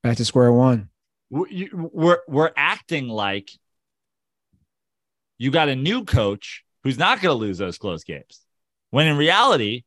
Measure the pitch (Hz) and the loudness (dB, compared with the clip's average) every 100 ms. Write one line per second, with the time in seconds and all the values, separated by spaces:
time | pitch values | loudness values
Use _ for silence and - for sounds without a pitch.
0 | 120 117 117 127 123 120 127 120 98 _ | 0 -2 0 4 6 6 4 2 -4 _
1 | _ _ _ 139 185 185 190 185 165 - | _ _ _ -6 -6 -8 -10 -10 -10 0
2 | 165 175 - 143 156 - 151 214 _ 160 | 2 2 0 0 0 0 -2 -2 _ -6
3 | 127 110 101 101 101 - _ _ _ _ | -6 -4 -4 -4 -8 -20 _ _ _ _
4 | _ _ _ _ _ _ _ _ _ _ | _ _ _ _ _ _ _ _ _ _
5 | _ _ _ _ 123 147 151 131 147 240 | _ _ _ _ -2 0 0 0 -2 -4
6 | 208 - 104 104 - - _ _ 135 127 | 0 0 0 -4 -10 -20 _ _ -6 -2
7 | 180 240 190 127 107 90 95 85 104 82 | 0 0 0 -2 -2 -6 -8 -8 -8 -8
8 | - 73 - - _ _ _ _ _ 123 | -10 -16 -16 -20 _ _ _ _ _ 0
9 | 156 147 156 190 269 175 104 120 | 0 2 2 4 4 2 0 -6